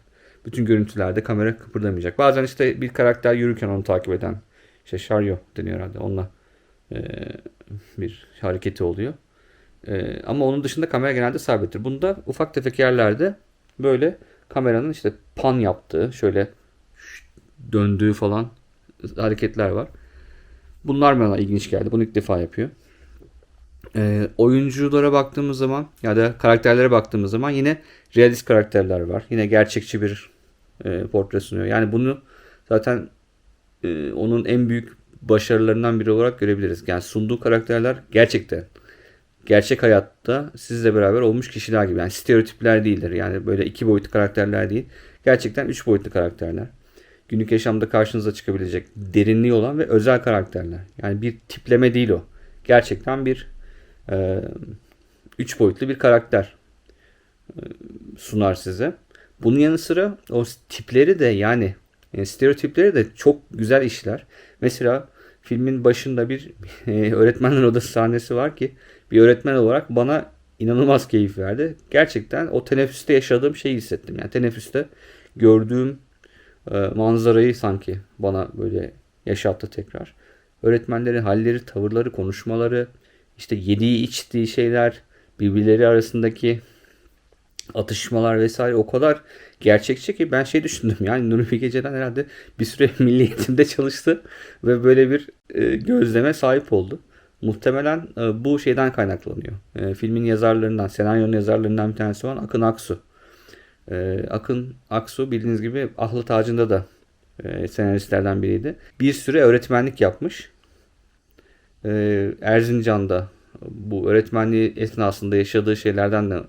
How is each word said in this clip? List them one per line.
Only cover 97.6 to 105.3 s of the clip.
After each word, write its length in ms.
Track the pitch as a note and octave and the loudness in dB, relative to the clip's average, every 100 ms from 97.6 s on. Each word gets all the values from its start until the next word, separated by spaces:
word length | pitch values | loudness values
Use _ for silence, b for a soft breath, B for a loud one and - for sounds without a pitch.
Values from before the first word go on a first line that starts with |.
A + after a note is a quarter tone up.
| C3+ C3+ C#3+ D#3+ E3 - | -2 0 -2 -4 -6 -6
e, 260 | A#2 A2 C3 | -4 -2 -2
bu 140 | C#3+ | 0
şeyden 320 | C#3+ B2 C3 | 0 0 0
kaynaklanıyor. 600 | - G2 F#2 - - - G2 - - | 0 -2 -4 -8 -12 -12 -14 -14 -8
E, 180 | G2 | -6
filmin 300 | F#2+ A2+ A#2 A#2 | -4 -4 -2 0
yazarlarından, 600 | A2 A2+ A2+ A2 A2 G2+ | 2 2 2 0 -2 -4
senaryonun 460 | - G#2 A2+ A2 | -2 0 2 2
yazarlarından 580 | A2 G#2 A2 A2 A2 G#2+ | 0 0 0 0 0 -2
bir 40 | G#2+ | -2
tanesi 320 | G#2+ G2+ C3 | -4 -4 -8
olan 100 | C3 | -8
Akın 240 | G#2+ A#2 | -6 -2
Aksu. 380 | A2+ A2+ - F#2+ _ b b b b b b b - | 0 -2 -6 -10 _ b b b b b b b -10
E, 340 | F2+ F#2 F#2+ - | -6 -4 -4 -6
Akın 460 | G#2+ - B2 B2+ B2+ _ | -8 -6 -6 -6 -14 _
Aksu 420 | A2 A2+ - C3+ | -8 -6 -6 -4